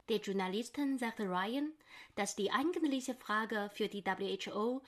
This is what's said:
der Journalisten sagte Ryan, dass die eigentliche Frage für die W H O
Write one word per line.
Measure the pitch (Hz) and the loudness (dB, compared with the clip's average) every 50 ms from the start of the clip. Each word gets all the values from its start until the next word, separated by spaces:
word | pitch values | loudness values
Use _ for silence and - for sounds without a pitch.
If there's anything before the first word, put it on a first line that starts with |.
| - - | 0 0
der | 220 208 | 0 0
Journalisten | - 202 190 196 185 180 185 220 240 - - 285 285 269 269 247 | 0 0 0 0 0 0 0 -2 -2 -2 -2 0 0 2 2 0
sagte | 247 226 220 - 208 | 0 -2 -2 -2 0
Ryan, | 185 180 180 190 214 247 285 294 311 311 - - - - - - - _ | 0 2 2 2 0 0 0 0 -2 -4 -8 -16 -20 -20 -20 -20 -8 _
dass | 208 233 - - - | -2 -2 0 0 0
die | 196 - | 0 2
eigentliche | - 254 277 339 359 359 320 285 269 262 254 262 233 | 2 2 2 2 2 2 2 2 2 0 0 -2 -4
Frage | - - - 214 214 226 208 226 208 202 208 208 | -4 -2 0 0 2 2 2 0 0 0 -2 -2
für | - 214 196 | -2 -2 -2
die | - 202 175 | -2 -2 -2
W | 190 185 185 196 185 190 190 | -2 0 0 0 -2 -2 -2
H | - 208 - | -4 -4 -2
O | 202 214 240 254 269 - | 0 2 2 0 -2 -4